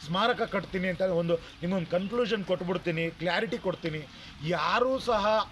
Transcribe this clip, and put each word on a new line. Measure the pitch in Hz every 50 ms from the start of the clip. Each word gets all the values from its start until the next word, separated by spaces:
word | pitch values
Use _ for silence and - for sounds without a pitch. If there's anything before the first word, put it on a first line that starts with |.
| -
ಸ್ಮಾರಕ | 147 170 190 214 240 240 -
ಕಟ್ತೀನಿ | 226 214 - 202 170 - - 185 180
ಅಂತ | 185 175 165
ಒಂದು | 190 190 175 170 170 170 170
ನಿಮ್ಗೊಂದು | 165 - - - - - 180 196 190 165
ಕನ್ಕ್ಲೂಷನ್ | - 175 180 196 202 233 240 247 185 226 208 185
ಕೊಟ್ಬಿಡ್ತೀನಿ, | 180 185 180 185 175 185 175 - - 165 160 165 165
ಕ್ಲಾರಿಟಿ | 160 - 160 175 170 190 233 196 233
ಕೊಡ್ತೀನಿ. | - - 185 170 - - 165 151 156 147 135 - - - - - - 143
ಯಾರೂ | 160 175 156 151 170 190 226 247 262 262 254
ಸಹ | - 240 226 208 196 214 214 220 196 -